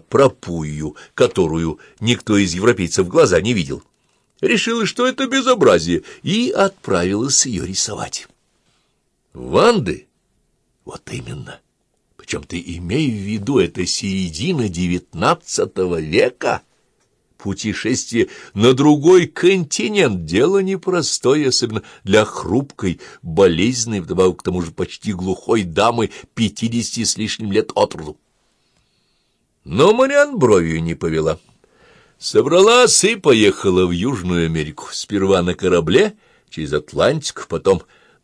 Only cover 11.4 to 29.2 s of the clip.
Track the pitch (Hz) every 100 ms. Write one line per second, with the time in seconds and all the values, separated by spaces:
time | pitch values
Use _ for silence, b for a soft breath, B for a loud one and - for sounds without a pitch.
11.4 | - - _ _ _ _ _ _ - 78
12.4 | 76 87 - 85 87 123 151 107 98 107
13.4 | 101 135 85 92 90 - 101 95 92 78
14.4 | 147 160 107 85 90 87 - 82 113 170
15.4 | - - - - 92 85 78 95 123 -
16.4 | 139 117 _ _ _ _ _ _ _ _
17.4 | 101 95 107 92 110 127 - 113 98 B
18.4 | B 95 117 131 147 147 156 185 165 -
19.4 | 180 190 156 - 220 208 147 95 78 90
20.4 | 151 196 190 190 185 175 143 - 123 147
21.4 | 139 - 117 107 B B 110 104 107 -
22.4 | - 113 135 - 95 82 B B 85 80
23.4 | 95 82 107 127 117 104 82 87 92 87
24.4 | - 90 82 - 90 - - 92 92 92
25.4 | - 214 90 80 202 117 107 B B -
26.4 | 113 - 113 117 107 117 104 - 107 -
27.4 | 110 104 - - 104 80 76 - _ _
28.4 | _ _ _ _ _ _ _ _